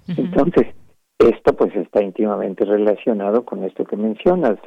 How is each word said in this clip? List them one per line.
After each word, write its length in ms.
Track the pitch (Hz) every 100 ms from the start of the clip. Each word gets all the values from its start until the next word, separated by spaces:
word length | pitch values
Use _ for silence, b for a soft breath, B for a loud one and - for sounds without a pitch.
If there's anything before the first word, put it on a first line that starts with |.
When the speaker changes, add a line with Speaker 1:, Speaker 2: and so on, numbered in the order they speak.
| -
Speaker 1:
Ujú. 120 | 160
Speaker 2:
Entonces, 460 | 180 262 277 - - - - _ _ -
esto, 360 | 120 - - 139
pues, 200 | 95 104
está 260 | 82 101
íntimamente 640 | 101 92 107 98 101 92 101
relacionado 800 | 104 104 98 - 208 101 113 120
con 180 | 104 190
esto 200 | - -
que 120 | 202
mencionas, 600 | 110 107 185 180 135 95